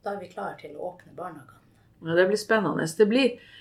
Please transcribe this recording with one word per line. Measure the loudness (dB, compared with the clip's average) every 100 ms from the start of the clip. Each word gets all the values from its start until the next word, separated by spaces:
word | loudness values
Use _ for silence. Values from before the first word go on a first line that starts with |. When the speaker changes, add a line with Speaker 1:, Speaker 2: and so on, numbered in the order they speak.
Speaker 1:
Da | -8 -10
er |
vi | -10
klare | -10 -10 -10
til | -16 -10
å | -10
åpne | -12 -20 -14
barnehagene. | -14 -14 -20 -20 _ _ _ _ -2
Speaker 2:
Ja, | 4
det | 4
blir | 2
spennende. | 2 0 2 -2 -4 2
Det | 4
blir... | 4 2 0 -18 -20